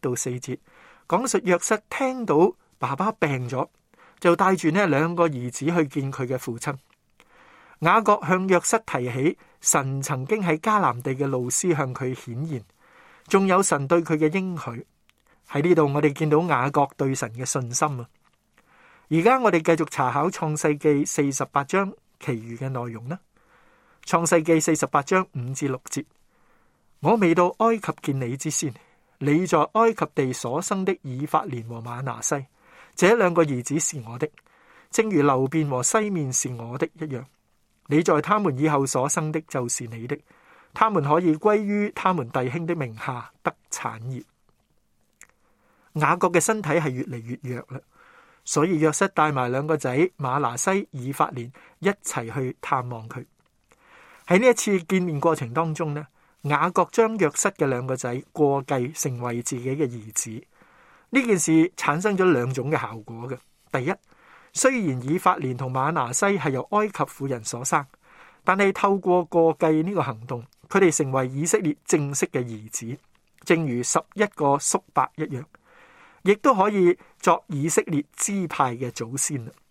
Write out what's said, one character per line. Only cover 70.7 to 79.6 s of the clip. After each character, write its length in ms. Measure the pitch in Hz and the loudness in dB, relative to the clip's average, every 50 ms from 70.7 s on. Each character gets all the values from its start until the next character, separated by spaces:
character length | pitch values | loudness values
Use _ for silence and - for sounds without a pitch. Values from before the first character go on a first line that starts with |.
| - 196 | 2 4
哋 180 | 190 170 151 | 4 4 4
成 160 | - 151 135 | 2 -2 0
為 160 | 131 135 131 127 | 0 -2 -2 -2
以 180 | 131 139 156 170 | -4 -4 -4 0
色 100 | - 214 | 0 0
列 180 | 196 151 147 - _ | 0 0 -4 -4 _
正 300 | - - 156 143 143 143 | 0 0 0 0 0 -2
式 140 | - - - | -4 -4 -2
嘅 160 | - 139 123 | -2 -4 -4
兒 260 | 120 113 107 107 110 | -6 -8 -14 -14 -12
子， 280 | - - 117 113 131 - _ _ _ _ _ _ _ _ - | -12 -12 -10 -10 -12 -12 _ _ _ _ _ _ _ _ 0
正 240 | - 175 165 165 143 | 2 2 2 2 -2
如 140 | 120 120 | -2 -2
十 180 | 120 - - 170 - _ - | -2 0 -2 -2 -2 _ -4
一 120 | 196 208 202 _ | -4 -4 -4 _
個 220 | - 151 139 139 139 | 0 0 2 2 2
叔 240 | - - - 190 - _ - | 0 0 -2 -2 -2 _ -2
伯 160 | - 131 - - | -2 -2 -2 -2
一 80 | - 156 | -8 -8
樣， 200 | - 147 123 147 _ _ - _ _ _ _ _ _ _ _ - - _ _ - | -8 -8 -10 -10 _ _ -20 _ _ _ _ _ _ _ _ -20 -20 _ _ 2
亦 120 | 185 208 | 2 2
都 180 | 208 - 302 254 | 4 4 4 4
可 160 | 196 190 208 | 4 4 2
以 280 | 208 196 180 175 175 - - _ _ _ | 4 4 4 4 4 2 -2 _ _ _
作 240 | - 185 170 165 - - | 2 4 4 2 2 -6
以 200 | 165 139 143 165 | -6 -4 -2 0
色 140 | - - - - | 0 0 0 0
列 160 | 170 139 147 _ _ | -2 -4 -4 _ _
支 320 | - - - 202 196 185 156 | -6 -6 -4 -4 -4 -4 -4
派 280 | - - 143 127 120 | -2 0 0 0 0
嘅 160 | 120 131 120 | -4 -8 -8
祖 260 | - - 117 113 131 131 | -6 -8 -8 -8 -6 -4
先。 260 | - - 147 131 113 113 - _ | -4 -4 -4 -6 -8 -10 -16 _